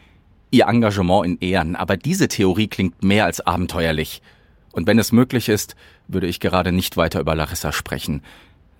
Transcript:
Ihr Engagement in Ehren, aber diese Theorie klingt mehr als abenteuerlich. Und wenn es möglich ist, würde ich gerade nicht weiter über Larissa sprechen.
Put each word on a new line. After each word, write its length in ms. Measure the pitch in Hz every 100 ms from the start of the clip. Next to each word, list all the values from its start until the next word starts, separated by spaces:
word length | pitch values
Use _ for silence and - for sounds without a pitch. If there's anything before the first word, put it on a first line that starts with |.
| _ _ _ _ -
Ihr 180 | 123 101
Engagement 580 | 117 110 101 87 98 87
in 140 | 87
Ehren, 360 | 90 92 80 87
aber 220 | 90 98
diese 320 | 143 190 131
Theorie 400 | - 95 90 107
klingt 340 | - 95 -
mehr 220 | 98 104 90
als 160 | -
abenteuerlich. 800 | - 87 87 87 82 78 76 - _ _ _ _ _
Und 160 | - 87
wenn 120 | 113
es 120 | 101
möglich 380 | 113 127 127 -
ist, 260 | 107 - - - _ -
würde 200 | 92 87
ich 120 | 90
gerade 320 | 95 92 90
nicht 240 | 90 - -
weiter 240 | 82 92
über 160 | 73 80
Larissa 380 | 76 82 76
sprechen. 480 | - - 67 - 71 - - - _ _ -